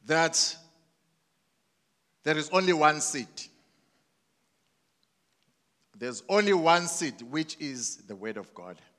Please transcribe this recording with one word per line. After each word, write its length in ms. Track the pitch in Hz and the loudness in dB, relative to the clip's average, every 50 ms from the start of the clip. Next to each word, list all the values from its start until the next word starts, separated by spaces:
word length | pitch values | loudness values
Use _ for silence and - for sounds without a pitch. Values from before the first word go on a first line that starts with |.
| _ | _
that 500 | 107 156 160 165 160 160 - - - - - - _ _ _ _ _ _ _ _ _ _ _ _ _ _ _ _ _ _ _ _ _ _ _ _ _ _ _ _ _ _ _ _ | 0 2 2 2 2 2 0 -2 -2 -4 -10 -18 _ _ _ _ _ _ _ _ _ _ _ _ _ _ _ _ _ _ _ _ _ _ _ _ _ _ _ _ _ _ _ _
there 140 | 147 156 156 | 0 0 0
is 100 | 147 151 | 0 0
only 240 | 185 185 190 185 | 0 2 2 4
one 300 | 175 156 151 151 151 151 | 4 6 4 4 4 2
seed. 260 | 139 - - 143 113 - _ - - - _ _ _ _ _ _ _ _ _ _ _ _ _ _ _ _ _ _ _ _ _ _ _ _ _ _ _ _ _ _ _ _ _ _ _ _ _ _ _ _ _ _ _ _ _ _ _ _ _ 104 | -4 -6 -6 -8 -10 -10 _ -18 -18 -18 _ _ _ _ _ _ _ _ _ _ _ _ _ _ _ _ _ _ _ _ _ _ _ _ _ _ _ _ _ _ _ _ _ _ _ _ _ _ _ _ _ _ _ _ _ _ _ _ _ -10
There's 240 | 120 123 123 110 - | -10 -8 -8 -10 -4
only 280 | - 196 208 208 202 196 | 0 2 2 4 4 4
one 320 | 180 160 165 170 170 175 | 4 6 6 6 6 4
seed, 340 | 170 - - 170 143 117 - | -2 -6 -4 -6 -6 -6 -10
which 380 | 120 120 135 160 160 156 - - | -14 -6 -6 -6 -4 -6 -8 -12
is 360 | 156 143 135 123 117 - - - 104 | -12 -12 -10 -8 -8 -10 -10 -12 -16
the 100 | 98 107 | -16 -16
word 220 | 95 101 110 107 104 | -10 -10 -10 -10 -10
of 160 | 95 - _ | -14 -14 _
God. 260 | - 87 90 90 - - _ _ | -18 -18 -18 -18 -20 -20 _ _